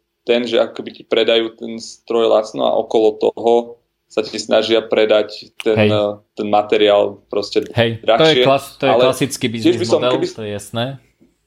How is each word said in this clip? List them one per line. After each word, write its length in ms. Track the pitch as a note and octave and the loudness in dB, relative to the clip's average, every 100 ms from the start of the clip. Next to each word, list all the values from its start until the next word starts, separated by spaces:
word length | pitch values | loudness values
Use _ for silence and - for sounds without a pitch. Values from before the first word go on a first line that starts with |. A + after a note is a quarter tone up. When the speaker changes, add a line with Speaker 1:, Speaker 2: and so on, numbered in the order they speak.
| _ _ | _ _
Speaker 1:
ten, 200 | - A#2+ | -2 -2
že 140 | A#2+ A#2 | 0 -2
ako 160 | A#2 - | -2 -6
keby 140 | - | -14
ti 100 | - | -14
predajú 480 | - A2+ A2 A#2 A2+ | -4 0 2 0 0
ten 240 | - A#2 A2+ | -8 -12 -12
stroj 480 | - - - A#2 A2+ | -14 -16 -4 0 2
lacno 360 | G#2+ A2+ C#3 | 2 0 -2
a 80 | A#2+ | -2
okolo 340 | G#2+ G#2+ A#2 A2 G#2+ | -2 0 2 2 2
toho 340 | A2 - A2+ A#2 A#2 - _ _ _ | -2 0 0 0 0 -12 _ _ _
sa 160 | - | -6
ti 160 | A2 - | -6 -6
snažia 420 | - A2 A2 A2+ | -2 0 2 0
predať 680 | A2 A2 G#2+ G#2+ G#2+ - - - | 0 0 2 2 0 -8 -18 -6
ten, 180 | A2+ A2 | -2 2
Speaker 2:
Hej. 140 | G#2+ | 2
Speaker 1:
eh, 220 | G#2 G#2 G#2 _ | 2 -2 -4 _
ten 140 | - G#2+ | -10 -2
materiál 680 | G#2 G#2 A2 G#2 G2+ G2+ G2+ - | 0 2 4 6 4 2 -4 -8
proste 400 | G#2 G2 G#2+ - | -8 -4 -4 -2
Speaker 2:
Hej, 300 | - A#2 A2+ | 0 0 -2
to 20 | |
je 60 | - | 0
Speaker 1:
drahšie, 360 | A2 D#3+ C3 | 4 4 4
Speaker 2:
klas-, 300 | B2+ C3+ - | 4 2 -2
to 120 | - C3+ | -4 0
je 60 | |
Speaker 1:
ale 100 | A#2 | 4
Speaker 2:
klasický 420 | C3 D#3+ C#3 - B2 | 2 2 -4 -4 -6
Speaker 1:
tiež 20 | |
by 60 | A2+ C#3+ F3+ | 0 0 0
Speaker 2:
biznis 80 | |
Speaker 1:
som, 140 | - E3 | 0 0
Speaker 2:
model, 140 | B2 | 2
Speaker 1:
keby 120 | B2+ - | 0 -4
Speaker 2:
to 100 | - | -8
je 100 | G#2 | -10
jasné. 320 | G2+ - A#2 B2+ C3+ _ _ _ _ | -10 -8 -6 -6 -8 _ _ _ _